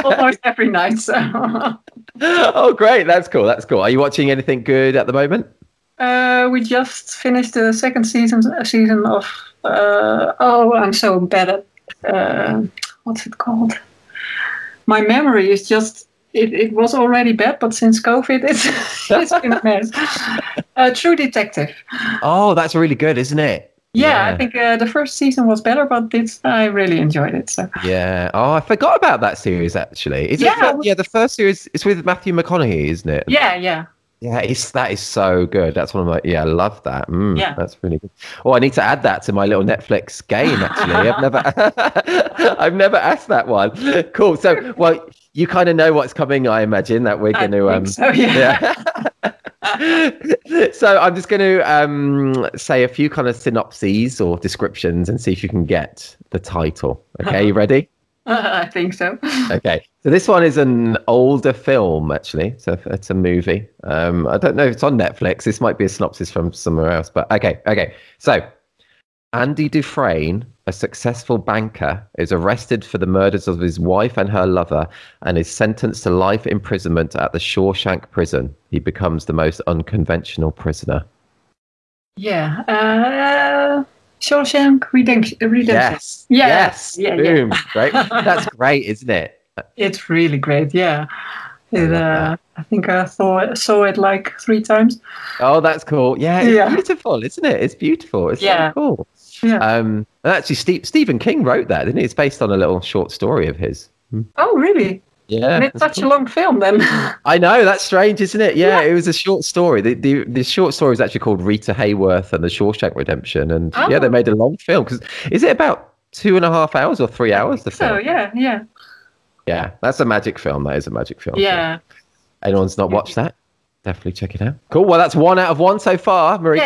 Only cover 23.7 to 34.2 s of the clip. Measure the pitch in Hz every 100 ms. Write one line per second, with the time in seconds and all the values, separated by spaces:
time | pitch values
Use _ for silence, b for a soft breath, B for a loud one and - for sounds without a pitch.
23.7 | _ _ 226 302 233 208 220 247 240 233
24.7 | 226 233 294 285 - 277 262 233 220 226
25.7 | 269 285 240 226 233 226 - 262 226 214
26.7 | 202 190 165 151 156 143 - - - 180
27.7 | - 92 92 90 92 90 101 127 156 -
28.7 | 208 311 - 339 117 104 - 101 87 85
29.7 | 87 - - 73 67 76 156 370 453 403
30.7 | 285 208 185 185 226 240 - 196 190 -
31.7 | - 202 180 165 180 190 170 160 175 123
32.7 | 82 73 85 - 73 - 294 233 180 180
33.7 | 160 165 _ _ _